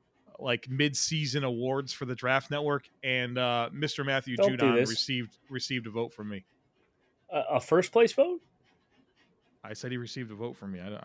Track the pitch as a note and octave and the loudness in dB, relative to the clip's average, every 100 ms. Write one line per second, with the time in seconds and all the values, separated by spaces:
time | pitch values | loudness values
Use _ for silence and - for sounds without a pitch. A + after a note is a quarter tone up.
0 | _ _ _ - C3 A#2+ C3 C3+ D3 C3+ | _ _ _ -6 -2 -2 -2 0 2 2
1 | - D#3+ D3 C#3 C3+ A#2+ B2+ C3+ C3+ - | 0 0 -2 -2 -2 -2 -2 -2 -4 -6
2 | B2+ B2 B2+ C3+ - D3 D3 C#3+ - _ | -6 -4 2 2 0 -2 0 -2 -4 _
3 | C3+ B2+ B2 B2 B2 A#2+ A#2 C3+ D3 - | -2 -2 -2 0 2 2 0 -4 -4 -4
4 | C#3 C3+ C3 A#2+ G3 B2+ C3 A#2+ B2 A2+ | -2 -2 0 2 2 4 4 4 2 0
5 | - B2+ A#2 _ - C3 - B2+ A2+ A2 | -2 -2 -4 _ -10 -8 -4 -4 -4 -4
6 | A#2 - G#2 G2+ - _ _ _ _ _ | -4 -6 -10 -10 -12 _ _ _ _ _
7 | _ _ - D#3 B2+ C3+ - E3+ F3+ A3+ | _ _ -6 -2 0 0 4 4 6 6
8 | A#3 - D#4+ F4 _ _ _ _ _ _ | 6 6 2 0 _ _ _ _ _ _
9 | _ _ _ _ _ _ G#2+ G#2+ B2+ B2 | _ _ _ _ _ _ -14 -8 -6 -4
10 | A#2+ - A#2 G#2 A#2+ - G2+ F#2 F#2 G#2+ | -6 -8 -8 -6 -8 -8 -8 -8 -8 -10